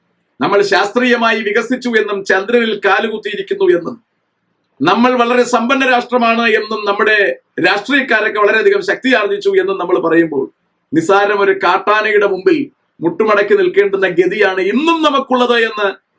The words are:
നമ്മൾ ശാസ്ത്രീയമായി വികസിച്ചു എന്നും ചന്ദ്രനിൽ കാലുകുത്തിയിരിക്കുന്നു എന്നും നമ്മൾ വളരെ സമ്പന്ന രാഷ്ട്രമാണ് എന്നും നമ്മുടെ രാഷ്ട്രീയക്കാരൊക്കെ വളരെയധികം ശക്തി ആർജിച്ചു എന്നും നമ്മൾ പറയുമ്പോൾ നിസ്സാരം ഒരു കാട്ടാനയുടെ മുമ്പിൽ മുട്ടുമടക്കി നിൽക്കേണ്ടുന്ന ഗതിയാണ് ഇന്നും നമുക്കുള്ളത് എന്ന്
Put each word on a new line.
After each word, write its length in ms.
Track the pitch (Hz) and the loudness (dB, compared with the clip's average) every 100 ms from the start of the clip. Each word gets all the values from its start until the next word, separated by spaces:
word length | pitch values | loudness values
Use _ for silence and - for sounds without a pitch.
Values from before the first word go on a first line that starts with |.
| _ _ _ _ | _ _ _ _
നമ്മൾ 200 | 147 202 | -2 0
ശാസ്ത്രീയമായി 800 | 196 190 202 240 247 233 226 220 | 2 0 0 0 0 0 0 -2
വികസിച്ചു 480 | 208 220 226 254 240 | -2 -4 -2 -4 -2
എന്നും 360 | 220 202 202 - | -2 -2 -6 -2
ചന്ദ്രനിൽ 560 | 190 196 240 226 208 202 | -2 0 0 0 -2 0
കാലുകുത്തിയിരിക്കുന്നു 920 | 208 220 220 202 196 196 190 185 175 | 0 -2 -6 -8 -10 -8 -2 2 2
എന്നും 380 | 165 - _ _ _ _ _ _ _ _ | -2 -12 _ _ _ _ _ _ _ _
നമ്മൾ 300 | 143 214 247 | 0 2 2
വളരെ 320 | 254 233 247 | 2 2 0
സമ്പന്ന 420 | 240 233 233 269 262 | 0 0 0 0 2
രാഷ്ട്രമാണ് 640 | 240 240 240 233 226 233 | 0 0 0 0 0 0
എന്നും 360 | 214 - 214 202 | 0 -2 -6 -4
നമ്മുടെ 540 | 196 180 214 185 - _ - 180 | -2 0 2 0 -2 _ -4 -2
രാഷ്ട്രീയക്കാരൊക്കെ 720 | 202 202 277 - 220 208 208 | -2 -2 -2 0 0 0 0
വളരെയധികം 460 | 208 220 196 190 196 | 0 2 2 2 -2
ശക്തി 300 | - 254 240 | -4 0 0
ആർജിച്ചു 340 | 202 196 196 | 0 -2 0
എന്നും 280 | 190 185 190 | 0 0 -4
നമ്മൾ 220 | 175 175 | -2 -2
പറയുമ്പോൾ 500 | 165 165 165 143 - - _ _ _ | 2 2 2 -2 -6 -10 _ _ _
നിസ്സാരം 480 | 156 165 202 202 208 | -2 2 2 2 0
ഒരു 100 | 196 | 0
കാട്ടാനയുടെ 760 | 190 175 190 - 214 214 208 202 | 2 0 0 0 0 2 0 0
മുമ്പിൽ 420 | 185 185 156 131 - _ _ | 0 0 0 -2 -10 _ _
മുട്ടുമടക്കി 520 | 160 165 214 202 202 | -6 -2 0 2 2
നിൽക്കേണ്ടുന്ന 540 | 202 180 185 202 196 190 | 2 2 2 0 0 0
ഗതിയാണ് 540 | 170 185 214 196 190 | 0 0 0 0 0
ഇന്നും 420 | 185 233 320 339 | -2 0 0 0
നമുക്കുള്ളത് 540 | 302 277 262 247 240 233 | 0 0 0 0 2 0
എന്ന് 360 | 226 220 196 - _ | 0 -2 -4 -4 _